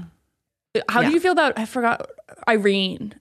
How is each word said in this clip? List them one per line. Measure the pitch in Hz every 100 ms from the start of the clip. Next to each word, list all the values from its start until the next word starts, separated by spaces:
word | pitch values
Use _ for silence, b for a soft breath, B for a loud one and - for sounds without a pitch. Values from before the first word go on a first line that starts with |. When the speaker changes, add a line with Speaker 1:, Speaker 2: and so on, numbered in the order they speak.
| 170 _ _ _ _ _ _ 220 -
Speaker 1:
How | 240
Speaker 2:
Yeah. | 254
Speaker 1:
did |
you | 330
feel | 370
about, | 339 294 220
I | 220
forgot, | 254 233 - - - - - -
Irene | 220 202 196 190 - 208 -